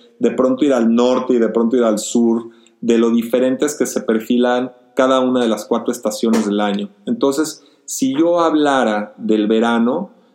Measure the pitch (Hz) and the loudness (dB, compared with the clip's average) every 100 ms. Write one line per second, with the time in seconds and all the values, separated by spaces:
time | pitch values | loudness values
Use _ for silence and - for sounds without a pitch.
0 | - - 120 - 127 127 147 123 113 117 | -20 -2 -2 2 0 2 2 2 2 4
1 | 123 127 123 120 110 117 117 123 113 101 | 2 2 0 0 2 0 2 2 2 0
2 | - 120 117 117 - - _ - 117 117 | -2 0 2 0 -4 -20 _ -8 0 2
3 | 117 117 110 127 131 131 147 - 123 113 | 2 0 0 0 0 0 -2 -2 -4 -4
4 | - 110 - 120 123 123 131 - _ - | -2 -2 0 0 2 0 -4 -10 _ -2
5 | 131 131 127 127 117 107 - 113 123 117 | 2 2 2 0 0 -2 -4 -4 -4 -6
6 | 107 - 113 110 101 101 104 101 101 _ | -6 -2 0 0 0 -2 -2 -4 -6 _
7 | - 120 139 139 151 - _ _ - - | -6 -2 0 0 -4 -8 _ _ -12 -6
8 | 131 139 170 175 160 151 147 135 113 104 | -4 0 0 2 0 0 0 2 0 -2
9 | 104 - 110 107 104 110 117 117 117 156 | -6 -8 -2 0 2 0 2 0 0 -2
10 | 190 _ _ | -6 _ _